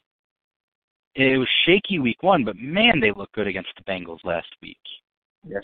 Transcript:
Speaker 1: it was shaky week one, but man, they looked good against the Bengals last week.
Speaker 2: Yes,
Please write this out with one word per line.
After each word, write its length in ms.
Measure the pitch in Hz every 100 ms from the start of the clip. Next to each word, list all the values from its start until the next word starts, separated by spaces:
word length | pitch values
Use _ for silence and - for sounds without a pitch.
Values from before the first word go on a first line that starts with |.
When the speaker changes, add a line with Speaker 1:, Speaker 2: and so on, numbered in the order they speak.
| _ _ _ _ _ _ _ _ _ _ _ -
Speaker 1:
it 220 | 135 131
was 100 | 123 - -
shaky 340 | 196 - 180
week 220 | 123 110
one, 220 | 175 180
but 140 | 110 95
man, 420 | 127 175 240 180
they 120 | 110
looked 220 | 101 98
good 140 | - 101
against 220 | 95 90 -
the 160 | -
Bengals 280 | 92 85 82
last 260 | 90 85 - -
week. 160 | - - - - _ _ _ _ -
Speaker 2:
Yes, 160 | 101